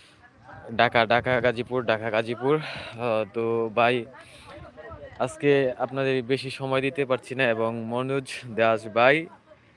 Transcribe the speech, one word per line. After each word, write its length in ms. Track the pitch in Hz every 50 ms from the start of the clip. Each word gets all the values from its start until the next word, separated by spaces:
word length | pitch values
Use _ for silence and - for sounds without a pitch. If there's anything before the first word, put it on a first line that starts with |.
| - - _ _ - - _ _ - - - - - 110 113
ঢাকা, 300 | 107 117 117 - 120 113
ঢাকা, 340 | 107 117 120 117 127 127 120
গাজীপুর, 460 | 113 123 113 113 117 110 123 131 120
ঢাকা, 240 | 110 113 107 110 117
গাজীপুর। 480 | 107 113 113 113 120 117 123 135 151 156
আহ, 680 | 151 - - - - - 117 113 120 120 110 110 110 95 -
তো 360 | 113 113 113 117 117 113 110 104
ভাই, 300 | 117 117 120 127 123 110 - - - - - - - - - - - - - - - - - - - - - - -
আজকে 540 | 120 127 - - 143 143 139 139 135 127 123 -
আপনাদের 440 | 127 123 131 135 135 135 131 131 120
বেশি 280 | 117 135 127 131 135
সময় 300 | - - 135 135 131 135
দিতে 240 | 135 139 135 139 139
পারছি 300 | 123 131 123 - - 127
না 100 | 127 135
এবং 400 | 120 113 110 113 113 117 117 113
মনোজ 440 | 113 117 123 127 131 135 139 131 - - - -
দাস 420 | 123 110 107 113 113 113 107 113 113
ভাই, 380 | 101 113 120 131 147 160 165 - - - _ _ - - _ _ _